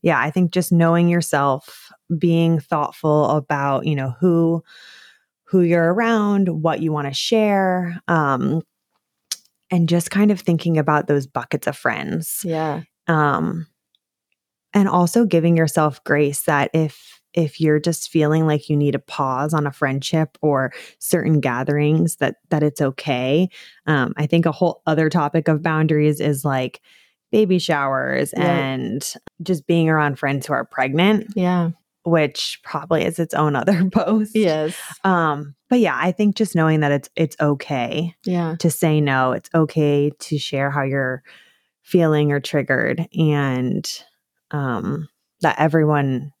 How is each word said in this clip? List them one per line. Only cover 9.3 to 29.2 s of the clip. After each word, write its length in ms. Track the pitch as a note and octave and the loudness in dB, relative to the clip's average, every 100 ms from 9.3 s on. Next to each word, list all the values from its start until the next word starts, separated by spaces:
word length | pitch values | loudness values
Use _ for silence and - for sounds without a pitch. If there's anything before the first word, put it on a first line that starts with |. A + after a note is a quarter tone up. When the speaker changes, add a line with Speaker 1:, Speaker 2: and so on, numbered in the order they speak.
| - _ _ _ | -14 _ _ _
Speaker 1:
and 180 | F3+ E3 | 0 2
just 220 | E3+ - | 0 0
kind 200 | G3 G#3 | 0 2
of 100 | F#3+ | 2
thinking 380 | - E3 E3+ D#3+ | 0 0 0 0
about 300 | D3 D3+ - | 2 0 2
those 180 | C#3+ C3+ | -2 0
buckets 400 | - - D3 - | -8 -6 -4 -4
of 100 | C#3 | -4
friends. 640 | - A2 - - D#3+ - | -4 -4 -4 -6 -6 -8
Speaker 2:
Yeah. 380 | F3+ D#3+ D#3 D3+ E3 _ - | -6 -4 -2 -4 -10 _ 0
Speaker 1:
Um, 580 | D#3+ D3 C#3 E3 E3 D#3 _ _ _ _ _ _ _ _ _ _ | 2 2 0 -2 -4 -10 _ _ _ _ _ _ _ _ _ _
and 160 | G#3 G3 | 0 2
also 360 | F3+ F3 A#3 | 2 2 2
giving 320 | A3+ E3+ E3 E3+ | 2 2 4 2
yourself 460 | D#3+ - D3+ C3+ | 2 2 0 -2
grace 380 | - D3 D3 C#3+ | -2 2 2 0
that 280 | - D3 C#3+ | -2 0 0
if, 480 | D#3+ D#3 - - - _ | 0 -2 -6 -20 -20 _
if 260 | - D#3 - | -4 -4 0
you're 200 | D#3+ D3+ | 2 2
just 280 | D#3 D#3+ - | 0 -4 -2
feeling 380 | E3 D3+ D#3 D#3+ | 0 2 2 2
like 240 | D3+ - | 0 0
you 60 | D3 | 0
need 180 | C#3+ | 2
a 60 | C#3+ | -2
pause 520 | _ - C3+ B2+ D3+ | _ -4 -2 -2 -2
on 140 | D#3+ D3 | -2 -2
a 60 | |
friendship 680 | C3+ C#3+ C3+ - D#3+ D#3+ _ | -2 -2 -2 -2 -2 -2 _
or 320 | D3+ C#3 C3 - - _ | 0 0 0 -6 -20 _
certain 400 | - F3 - D3+ | -2 0 2 2
gatherings, 760 | C3+ A#2+ C3+ D3 D3 D#3+ E3+ - | 0 -2 -2 0 2 2 0 0
that, 200 | C#3 - _ | -4 -4 _
that 120 | D#3 | 0
it's 180 | D3+ - | 0 0
okay. 680 | C#3 C3 - B2 B2+ D3+ F#3 - - _ - | -4 -2 -4 -2 0 0 0 -4 -20 _ -2
Um, 280 | D3 B2+ - | 0 0 -2
I 100 | D3+ | 0
think 200 | E3+ E3 | 2 0
a 60 | |
whole 300 | D3+ F3 - - | 0 -2 0 -2
other 240 | D#3 D#3 | 0 0
topic 380 | F3 D3 E3 D#3 | 0 0 0 0
of 140 | D3+ | 0
boundaries 580 | E3 D#3 D#3 D3+ D3+ D3 | 0 0 2 2 2 0
is, 240 | D3 C#3 | -2 -2
like, 360 | D3 C3 C3 - _ _ _ _ _ | -2 -2 -4 -10 _ _ _ _ _
baby 260 | G#3+ G#3+ F3+ | 0 2 2
showers 760 | - D3 C#3 C3+ C3 C3+ C#3+ - | 0 -2 -2 -2 -2 -2 -4 -2
Speaker 2:
Yeah. 100 | D3 F3 | 0 0
Speaker 1:
and 580 | C3+ C3 B2+ C3 - - | -2 -4 -6 -6 -8 -14